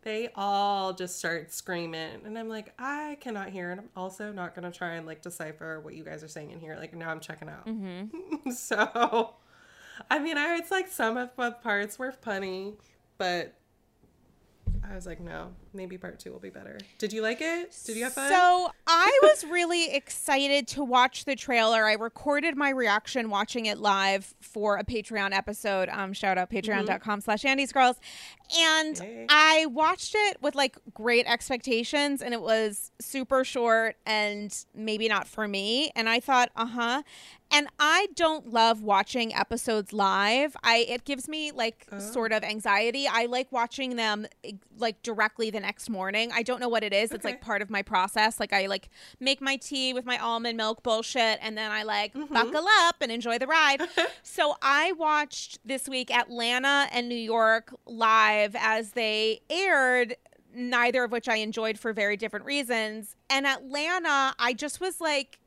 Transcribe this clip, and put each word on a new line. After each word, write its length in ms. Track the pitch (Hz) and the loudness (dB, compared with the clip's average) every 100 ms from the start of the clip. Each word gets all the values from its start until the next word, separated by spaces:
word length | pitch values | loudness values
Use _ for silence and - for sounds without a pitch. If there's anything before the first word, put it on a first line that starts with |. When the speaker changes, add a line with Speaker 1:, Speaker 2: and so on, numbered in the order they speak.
Speaker 1:
They 260 | - 214 233 - | -6 -6 -6 -4
all 560 | 202 202 202 202 190 | -2 2 2 0 -2
just 260 | 185 180 - | -6 -8 -6
start 360 | 170 165 156 | -6 -6 -8
screaming, 720 | - - 175 170 165 160 - 214 | -14 -8 -6 -6 -8 -10 -12 -12
and 120 | 226 | -10
I'm 120 | 226 | -8
like, 240 | 220 214 - | -10 -12 -12
"I 400 | 254 294 302 285 | -10 -8 -10 -12
cannot 280 | 262 214 190 | -10 -10 -10
hear, 200 | 190 175 | -10 -10
and 80 | 180 | -10
I'm 100 | 220 - | -14 -12
also 380 | 185 190 214 | -12 -10 -12
not 200 | 202 175 | -10 -10
gonna 160 | 175 175 | -10 -12
try 260 | 170 180 165 | -8 -8 -8
and, 100 | 160 | -12
like, 140 | 160 | -14
decipher 580 | 180 165 156 156 160 156 | -14 -12 -12 -12 -12 -12
what 160 | 156 160 | -12 -16
you 80 | |
guys 180 | 156 156 156 | -14 -14 -14
are 20 | |
saying 240 | 156 151 | -16 -14
in 80 | 165 | -16
here." 160 | 160 156 | -14 -14
Like, 180 | 156 | -14
now 160 | 170 165 | -12 -10
I'm 120 | 160 | -10
checking 260 | 156 160 156 | -12 -16 -14
out. 180 | 151 - | -14 -10
Speaker 2:
Mm-hmm. 840 | 220 190 180 208 320 381 294 269 | -10 -8 -10 -12 -12 -10 -8 -8
Speaker 1:
<laughs> 0 | |
So, 840 | 240 - 214 214 233 240 233 233 - _ _ - - - - - | -10 -4 0 0 2 2 2 -2 -6 _ _ -20 -20 -20 -20 -2
I 80 | 294 | 0
mean, 180 | 294 294 | 0 -2
I, 180 | 302 339 | 0 -2
it's 140 | 330 | -2
like 180 | 381 370 | -4 -4
some 260 | - 226 240 | -2 -2 -2
of 140 | 247 - | -6 -4
the 140 | 240 | -6
parts 460 | 240 240 202 208 - | -4 -4 -2 -2 -6
were 140 | 262 | -10
funny, 640 | 269 - 196 196 185 196 208 _ _ _ _ | -8 -8 -6 -6 -8 -10 -14 _ _ _ _
but 360 | 185 175 - _ _ _ _ _ _ _ _ _ _ _ - - 202 | -4 -2 -6 _ _ _ _ _ _ _ _ _ _ _ -4 -2 -4
I 60 | 190 | -10
was 100 | 180 | -12
like, 160 | 165 | -12
"No, 320 | 170 160 170 180 - | -12 -12 -14 -16 -18
maybe 240 | 196 185 180 | -14 -14 -12
part 220 | 185 - | -14 -16
two 120 | - | -18
will 60 | - | -16
be 100 | 190 | -16
better." 280 | - - - 196 _ | -18 -18 -18 -20 _
Did 160 | 214 | -6
you 80 | 220 | -2
like 180 | 220 240 | -4 -2
it? 340 | 311 339 349 - - | -4 -4 -6 -14 -10
Did 100 | 220 | -6
you 80 | |
have 100 | 247 | -4
fun? 160 | 277 277 | -4 2
Speaker 2:
So 400 | 359 359 359 359 - - | 6 8 6 2 -4 2
I 320 | 330 392 554 | 6 6 8
Speaker 1:
<laughs> 40 | |
Speaker 2:
was 220 | 605 605 311 | 8 8 2
really 480 | 349 339 349 330 | 0 0 0 0
excited 720 | 277 - - - 277 277 285 247 | -2 -6 -10 0 2 4 2 0
to 140 | - | -4
watch 400 | 277 247 254 - | 0 4 4 2
the 120 | - 233 | -6 -6
trailer. 500 | - 240 220 226 214 | 0 4 4 4 4
I 80 | |
recorded 640 | 214 226 - 285 285 320 277 | 2 -2 -6 0 2 0 0
my 120 | 285 | 0
reaction 600 | 262 233 208 - 262 226 | 2 2 2 0 -4 -2
watching 360 | 202 214 247 220 | -2 -2 -2 -4
it 120 | 208 | 0
live 560 | 208 196 196 196 196 - | 2 2 2 0 -4 -20
for 360 | - 220 208 202 | -14 -2 0 0
a 60 | |
Patreon 480 | 208 233 208 220 196 | -2 -6 -4 -4 0
episode. 540 | 196 202 214 214 196 185 | -2 -2 -6 -2 0 0
Um, 220 | - 190 | -2 -6
shout 260 | 196 196 185 | -2 0 0
out 120 | 180 | 0
Speaker 1:
Mm-hmm. 200 | 214 214 | -4 -2
Speaker 2:
patreon 140 | 202 196 | -2 0
dot 160 | 190 | -2
com 200 | 220 208 | -2 -4
slash 240 | 208 214 277 | 0 0 2
Andy's 260 | 269 269 | 0 0
Girls. 260 | 277 254 254 - - - - _ 320 | 4 4 4 -10 -18 -18 -20 _ 4
And 420 | 330 320 311 302 | 4 4 0 -4
Speaker 1:
Yay. 260 | 185 233 233 | -10 -12 4
Speaker 2:
I 360 | 302 311 311 320 | 8 8 6 2
watched 480 | 247 311 370 - 427 | 2 2 0 -2 2
it 260 | 415 - | 2 2
with, 120 | 285 | -2
like, 240 | 277 269 - - | 0 0 -2 -20
great 320 | - 220 240 - | -6 2 4 4
expectations, 960 | 233 - 254 269 233 233 294 285 277 | -2 -2 -6 0 0 2 0 2 0
and 120 | - | -4
it 80 | 233 | -4
was 500 | 190 220 220 208 - _ | 2 2 2 -4 -12 _
super 440 | - 269 254 269 262 | -8 -6 2 2 2
short 500 | 269 233 226 226 - - | 0 4 4 2 -4 -2
and 500 | 214 208 208 208 - - - | 0 0 -2 -8 -10 -14 -8
maybe 320 | 220 214 220 | -4 -2 0
not 200 | 208 - | 0 -2
for 200 | - 214 | -6 -4
me. 440 | 196 202 240 311 - | -2 -2 0 -2 -2
And 140 | 226 | 0
I 100 | 233 | 0
thought, 300 | - 262 247 - | 2 4 4 0
"Uh-huh." 480 | 233 240 233 254 - - - - _ 294 | -6 -2 -2 -2 -4 -18 -20 -20 _ 2
And 120 | 285 - | 2 0
I 280 | 302 339 392 311 | 4 4 2 0
don't 360 | 330 311 247 | 0 0 -2
love 300 | 226 226 220 | 4 4 4
watching 520 | 214 196 202 254 226 - | 2 2 2 -2 -2 -2
episodes 580 | 202 233 - 220 196 | -2 -2 0 -2 -2
live. 640 | 208 196 190 202 247 294 - | 0 2 4 4 4 2 0
I, 140 | 233 233 233 | 2 4 2
it 160 | 240 - | -2 -4
gives 220 | 277 285 | -6 -6
me, 240 | 311 302 | -6 -6
like, 340 | 285 226 220 - | -4 -4 -4 -16
Speaker 1:
Oh. 80 | 202 | -14
Speaker 2:
sort 320 | 208 247 226 | -8 -4 0
of 120 | 220 | 0
anxiety. 640 | 214 214 214 202 226 247 277 | -2 -4 0 2 2 0 0
I 180 | 226 240 | 0 0
like 240 | 247 254 | -2 -2
watching 440 | 254 240 - 262 240 | -2 -2 -4 -6 -2
them, 300 | 220 208 214 _ | -2 -2 -6 _
eh, 100 | - 202 _ - | -16 -16 _ -4
like, 240 | 233 214 | -4 -4
directly 480 | 240 214 214 - 226 | -8 0 0 0 -4
the 80 | 208 | -2
next 280 | 196 208 - | -6 -8 -8
morning. 440 | 208 190 214 233 | -4 -2 0 0
I 80 | 233 | -2
don't 180 | 233 247 | -2 -2
know 80 | 247 | 0
what 160 | 226 | 0
it 100 | 214 | 2
is. 180 | 196 220 | 2 0
It's, 120 | 233 | -4
like, 120 | 214 247 | -8 -8
Speaker 1:
Okay. 80 | |
Speaker 2:
part 180 | - 202 | -4 -4
of 80 | 202 | -2
my 140 | 208 | -4
process. 560 | 196 202 190 226 214 - | 0 0 0 2 2 0
Like, 140 | 208 | 0
I, 120 | 202 196 | 0 0
like, 240 | 196 - - - - | -4 -6 -20 -20 -6
make 200 | 254 269 | -2 0
my 180 | 269 269 | 0 -4
tea 360 | - 285 262 | -4 -4 -2
with 100 | 247 | -2
my 140 | 240 240 | -2 -2
almond 400 | 233 233 233 226 | -2 -2 -2 -2
milk 240 | 220 226 | -2 -2
bullshit, 560 | - 220 226 262 226 214 | 0 0 0 2 2 2
and 120 | 220 214 | -4 -6
then 140 | 220 | -4
I, 140 | 214 | -4
like, 320 | 214 208 208 262 | -2 -2 -2 -6
Speaker 1:
Mm-hmm. 180 | 294 | -2
Speaker 2:
buckle 320 | 262 240 302 349 427 339 | 2 2 0 4 6 6
up 80 | 339 | 2
and 100 | 262 | -2
enjoy 260 | 226 233 233 | -2 -2 -2
the 100 | 262 | 2
ride. 340 | 320 302 277 339 - | 4 6 4 0 0
Speaker 1:
<laughs> 280 | 330 - | -2 -4
Speaker 2:
So 320 | - - 302 285 | -12 0 0 2
I 300 | 269 277 330 | 2 4 2
watched 640 | 330 311 302 294 - - - | 0 0 0 0 -8 -12 -14
this 240 | 214 262 - | -8 -6 -4
week 220 | 262 247 | -4 2
Atlanta 760 | 247 233 240 233 247 269 285 277 | 2 2 -2 0 2 4 4 2
and 160 | 240 240 | 0 -2
New 60 | |
York 580 | 240 226 226 220 226 220 254 - | -4 -2 4 4 4 0 -20 -16
live 680 | 226 226 220 214 214 208 208 | 0 4 6 6 6 2 2
as 360 | 220 220 220 | 2 2 0
they 480 | - 220 214 220 220 _ | -2 0 2 0 0 _
aired, 680 | 330 381 302 262 247 240 - _ _ _ 240 | 0 4 4 4 4 2 -4 _ _ _ -8
neither 480 | 247 247 240 247 | -2 2 4 2
of 80 | 240 | 0
which 180 | 233 247 | -2 0
I 60 | 220 | -2
enjoyed 420 | 214 226 220 214 | -2 -2 -4 -2
for 160 | 233 | -4
very 240 | 208 208 208 | 0 0 0
different 280 | 214 208 - | -4 -6 -4
reasons. 680 | 285 240 233 220 214 208 - _ | -4 0 -2 -2 -6 -14 -20 _
And 160 | 269 277 | 0 2
Atlanta, 880 | 269 269 285 311 359 330 277 269 - | 0 -4 -4 -2 -2 2 2 2 0
I 140 | 240 | -2
just 280 | 247 294 - | -2 -6 -4
was 180 | 370 330 | -6 -4
like 380 | 330 285 277 - | -2 0 -2 -14